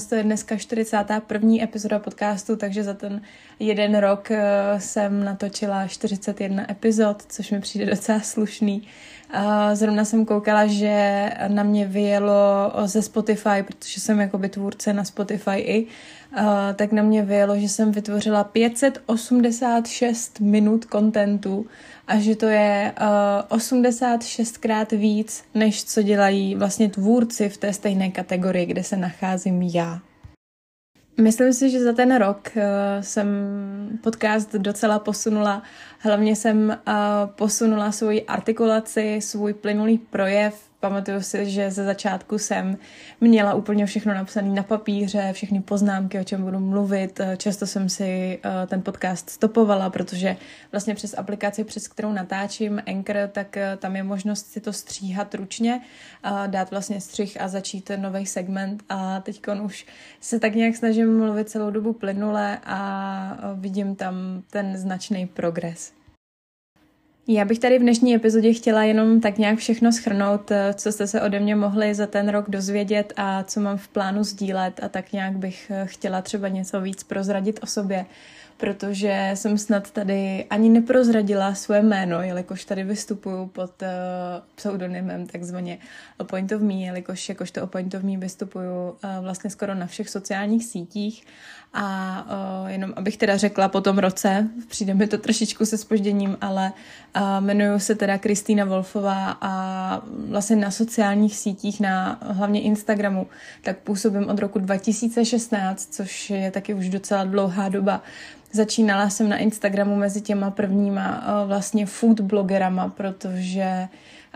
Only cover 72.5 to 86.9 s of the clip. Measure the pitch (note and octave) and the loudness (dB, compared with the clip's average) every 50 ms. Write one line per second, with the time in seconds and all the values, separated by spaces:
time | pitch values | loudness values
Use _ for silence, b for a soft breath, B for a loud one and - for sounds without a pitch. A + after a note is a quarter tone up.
72.5 | G3 G3 F#3+ G3 G3+ G#3 G#3 G3 G#3+ G#3 G#3 G#3 - - G3+ G3 F#3+ F#3+ F#3+ - | -2 -4 -2 -2 -2 0 0 0 0 0 0 -2 -4 -6 -4 -2 -2 -4 -4 -4
73.5 | - G#3+ G3+ G3+ G3+ G3 - - - G#3 F#3+ F#3+ G3 G#3 G#3 G3+ G3 G3 G3+ G3 | -4 -2 -2 -2 -2 -4 -6 -6 -4 -2 -2 0 0 -2 -2 -2 -4 -4 -4 -4
74.5 | F#3+ F#3+ F#3 F#3 F3+ - - G3+ - F#3+ F#3 - - G3 F#3+ F#3+ F#3+ F#3+ F#3+ F#3 | -2 -2 -2 -4 -4 -6 -8 -8 -6 -8 -8 -6 -6 -6 -4 -4 -4 -4 -6 -6
75.5 | F#3 - - - G3+ G3 G3 F#3+ - - - G3 F#3 F#3 F#3+ - - G3+ G3 G3 | -8 -10 -10 -8 -6 -6 -6 -8 -8 -6 -6 -4 -4 -4 -6 -6 -6 -4 -4 -4
76.5 | F#3+ F#3+ F#3+ - - G3 F#3 G3 F#3+ - - - - G3 F#3+ G3 G3+ G3 F#3+ G#3+ | -4 -4 -4 -4 -4 -4 -4 -4 -6 -8 -8 -8 -6 -4 -2 -2 -2 -2 -2 -2
77.5 | G#3+ - - - - A3 G3+ F#3+ G3 F#3 F#3 - B B B B B B B B | -4 -4 -6 -8 -4 -4 -4 -2 -2 -4 -6 -8 B B B B B B B B
78.5 | B B A3+ G3+ G3 G3+ G3 G3+ G3+ F#3+ G#3 G3+ G3 G3 G3 G3 G3 G3 - G#3+ | B B -4 -4 -4 -4 -6 -6 -4 -2 0 0 0 0 0 -2 -2 -2 0 0
79.5 | G#3 G#3 G#3 - G#3+ G3+ G3+ - - G#3+ G3+ F#3+ G3 G3 G3 G3 F#3+ F#3+ - - | 0 0 2 2 0 0 0 -4 -6 -6 -2 -2 -2 -2 -2 -2 -4 -6 -6 -2
80.5 | G#3 G#3 A3 A3+ A3+ A#3 A#3 A#3+ B3+ B3+ B3+ A#3 A3+ A3 G#3 G3 G#3 G3 G3 G3 | 0 4 6 8 8 6 6 6 4 4 6 6 4 4 4 2 2 0 0 0
81.5 | G3 G3 - - G#3 G#3 G#3+ A3 G3+ F#3+ F#3+ F3+ E3+ E3 F#3 F#3 F3+ F3+ F3+ - | -2 -4 0 2 4 6 6 6 4 4 2 0 -2 -2 -2 -4 -4 -6 -6 -8
82.5 | F#3+ F#3 - - G3+ F#3+ F#3+ F#3+ G#3+ G3+ - - G#3 G3+ - G3 F#3 F#3 F#3 F#3 | -10 -10 -8 -6 -6 -4 -4 -4 -4 -4 -6 -6 -8 -8 -6 -8 -6 -6 -8 -8
83.5 | - F#3 F#3 F3+ - - G3 F#3 F3+ F3+ F3+ F3+ F3+ F3+ F3+ F3+ F3+ F3 - _ | -8 -8 -10 -10 -10 -8 -8 -6 -6 -6 -6 -6 -6 -6 -6 -8 -8 -10 -12 _
84.5 | _ - - G3+ G3 F#3+ F#3 F3+ F#3 F3+ F#3 F3+ F3 F3 F3+ F3 - F3 F3 F3 | _ -10 -6 -6 -6 -4 -6 -6 -6 -6 -6 -6 -6 -8 -10 -10 -10 -12 -12 -10
85.5 | F3+ F3+ F3+ F3 F#3+ - B B B B B B B B F#3+ - F#3+ F#3+ F#3+ G3 | -8 -8 -8 -8 -10 -12 B B B B B B B B -10 -8 -6 -4 -4 -2
86.5 | G#3+ G#3+ G#3+ G#3 F#3+ F#3+ F#3 F3+ | -2 0 0 0 0 -2 -4 -6